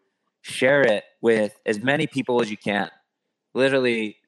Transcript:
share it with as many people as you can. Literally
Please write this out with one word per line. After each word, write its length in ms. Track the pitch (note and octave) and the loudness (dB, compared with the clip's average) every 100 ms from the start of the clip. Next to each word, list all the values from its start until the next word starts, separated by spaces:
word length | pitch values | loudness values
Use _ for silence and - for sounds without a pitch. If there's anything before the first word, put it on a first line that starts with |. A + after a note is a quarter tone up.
| _ _ _ _ | _ _ _ _
share 400 | - - B2+ C#3+ | -14 -2 2 4
it 220 | B2 G2+ - _ | 2 0 -4 _
with 380 | A#2 A2 G#2 - - | 2 2 0 -4 -6
as 160 | G#2+ | -2
many 240 | B2 C#3+ D3+ | -2 -2 -2
people 340 | C3+ B2+ A#2+ | -4 -2 -2
as 80 | A2 | -2
you 60 | G#2 | -6
can. 340 | A2 G2+ E2 - _ _ _ _ _ | -4 -4 -4 -10 _ _ _ _ _
Literally 640 | A#2+ C3+ C3+ B2 A2+ G#2+ - | 0 2 2 0 -2 -6 -10